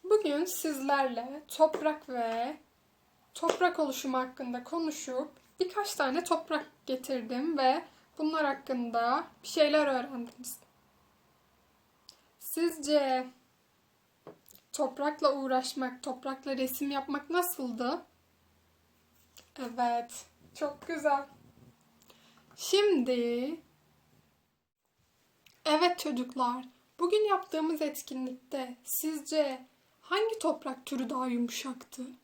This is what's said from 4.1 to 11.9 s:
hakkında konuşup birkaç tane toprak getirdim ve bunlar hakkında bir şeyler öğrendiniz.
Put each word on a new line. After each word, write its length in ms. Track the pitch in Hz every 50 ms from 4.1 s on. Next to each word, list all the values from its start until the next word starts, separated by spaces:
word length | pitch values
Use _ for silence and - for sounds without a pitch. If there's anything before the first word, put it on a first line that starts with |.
| 254
hakkında 460 | 254 254 254 254 - 269 247 247 247 247
konuşup 680 | - 320 339 330 311 302 - - - 254 254 302 - - - _ _ _ -
birkaç 360 | 370 359 - 415 403 403 -
tane 280 | - 294 262 262 330 349
toprak 480 | - 349 320 330 - 320 302 302 - _ _ _
getirdim 720 | - 262 254 254 - 269 254 220 220 254 247 285 330 330
ve 280 | 277 262 254 262 339 339 - - - _ _ _
bunlar 280 | - 311 311 311 320 302
hakkında 800 | 277 269 269 - - 262 247 240 233 226 233 233 240 254 302 - - - - -
bir 40 |
şeyler 400 | - - 339 302 294 294 302 294
öğrendiniz. 720 | 285 269 254 247 285 277 240 240 240 - - 247 - - - - _ _ _ _ _ _ _ _ _ _ _ _ _ _ _ _ _ _ _ _ _ _ _ _ _